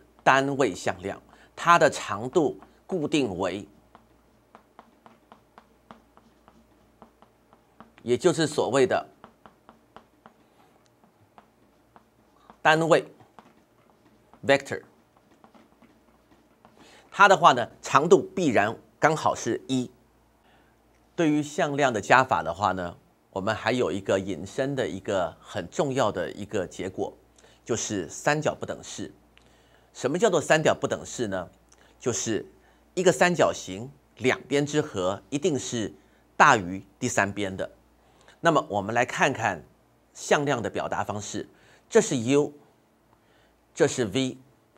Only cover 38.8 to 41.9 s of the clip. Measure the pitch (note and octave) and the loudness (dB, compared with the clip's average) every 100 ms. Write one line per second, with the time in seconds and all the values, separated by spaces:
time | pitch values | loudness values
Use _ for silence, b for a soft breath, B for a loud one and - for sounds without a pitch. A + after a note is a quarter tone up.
38.8 | G2 A#2 B2+ - E3+ A#2 A2+ F2 - _ | -4 -2 -2 0 0 0 -4 -4 -10 _
39.8 | _ _ _ - - F#3 C#3+ B2+ F#2+ F#2 | _ _ _ -18 0 0 2 -2 -4 -6
40.8 | C#2+ E2+ G2+ G#2 - G2+ - b b b | -6 -6 -6 -8 -8 -10 -12 b b b
41.8 | b | b